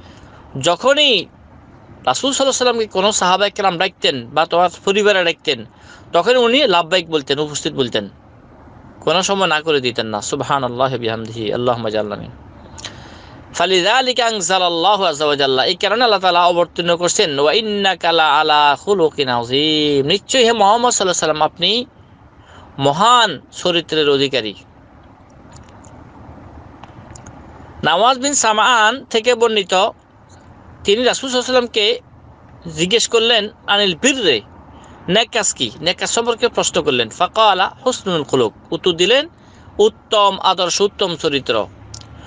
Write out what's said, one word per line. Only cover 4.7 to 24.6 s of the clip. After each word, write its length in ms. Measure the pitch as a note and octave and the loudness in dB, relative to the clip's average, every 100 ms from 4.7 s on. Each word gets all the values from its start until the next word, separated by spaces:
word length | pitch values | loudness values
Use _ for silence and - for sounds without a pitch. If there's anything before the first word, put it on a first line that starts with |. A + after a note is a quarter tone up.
| - | 0
পরিবারে 400 | - G3 G#3 G3 | -2 2 2 2
ডাকতেন, 400 | E3+ E3 - B2+ A2 - - - - | 0 -2 -4 -6 -8 -20 -20 -20 -4
তখন 240 | E3 F3 B3+ | 0 2 2
উনি 300 | A#3 B3 C#4+ | 4 2 2
লাব্বাইক 440 | F3 E3 F#3 E3 | 2 2 -2 0
বলতেন, 280 | D#3+ C3 C#3 | -4 -2 -4
উপস্থিত 340 | D3+ C#3+ E3 | -2 -6 -8
বলতেন, 360 | D3 B2 A2 G2+ - - - - - - - - - | -4 -2 -2 -6 -14 -20 -20 -20 -20 -20 -20 -20 -8
কোনো 220 | - E3 | -2 0
সময় 240 | F#3+ G3 F#3 | 0 0 0
না 140 | D#3 | 0
করে 200 | D#3 D3 | 0 0
দিতেন 260 | B2+ A2+ A2+ | 0 -4 -4
না। 140 | G#2+ | -6
সুবহানাল্লাহি 800 | G#2 D3 B2+ C#3+ B2+ A#2+ C3 B2+ | -6 -6 -2 -2 -2 -2 -2 -2
বিহামদিহি, 540 | A#2 A2+ A2 A#2 G#2+ | -6 -6 -8 -8 -6
আল্লাহুম্মা 380 | G#2+ B2 A#2+ A2+ | -4 -2 -2 -2
জাআলনা 260 | G#2+ G#2 G2+ | -4 -4 -8
মিন। 140 | A2+ - - - - - - - - - - - - | -12 -18 -20 -20 -20 -18 -18 -18 -20 -20 -20 -20 -18
ফালিযালিকা 720 | - F3+ F#3+ F3+ B3 C4 B3 A#3 | -4 0 2 2 2 0 0 -2
আনজালাল্লাহু 800 | A3 E3+ F#3+ F3+ E3+ F3 G#3 | -2 -2 0 0 0 0 2
আযজা 200 | F#3+ C#3+ | 0 0
ওয়া 120 | D3+ C#3+ | -2 0
জাল্লা, 280 | C#3 C3 | 0 0
এই 100 | C3 | 0
কারণে 300 | F3+ G3+ G#3+ | 0 -2 0
আল্লাহ 160 | B3 G3+ | 2 2
তাআলা 260 | F#3 F3 F3 | 2 2 2
অবতীর্ণ 500 | F3 E3+ - F3 E3+ | 2 -2 -2 -2 0
করছেন, 420 | F3 - G3 C#3 | 0 0 -2 2
"ওয়া 140 | D3 | 2
ইন্নাকা 600 | F#3 A3 G#3 G3 F3+ F3 | 2 -2 -2 -2 0 0
লা 280 | E3 D#3 C#3+ | 2 2 2
আলা 360 | D#3 D3+ D3 C#3 | 4 4 4 2
খুলুকিন 480 | - G3+ D#3+ - C3 | 0 0 0 0 -2
আযীম।" 800 | A#2+ A#2 C3+ D3+ D#3 D3+ C#3+ C3+ | -2 -2 0 0 0 2 0 0
নিশ্চয়ই 380 | G3 - C4 | -2 0 2
হে 80 | A3+ | 2
মুহাম্মদ 400 | A3 G3 A3+ A#3+ | 4 4 4 2
সাল্লাল্লাহু 400 | A#3 G3 F3 E3 | 0 -2 0 -2
আলাইহি 80 | D3+ | 0
ওয়াসাল্লাম, 20 | |
আপনি 440 | D3+ - F3 A3 A#3+ _ - - - - - - - - | -2 -2 -2 -2 -6 _ -20 -20 -20 -20 -20 -20 -20 -4
মহান 640 | C#3 C#3+ G#3+ B3 A3 C#3 - | -2 2 2 4 2 -2 -12
চরিত্রের 580 | - F#3 E3+ E3 D#3 D3 | -6 -2 -2 -2 -2 2
অধিকারী। 440 | C#3 C3+ C3 A2 F#2+ | 2 0 -2 -4 -10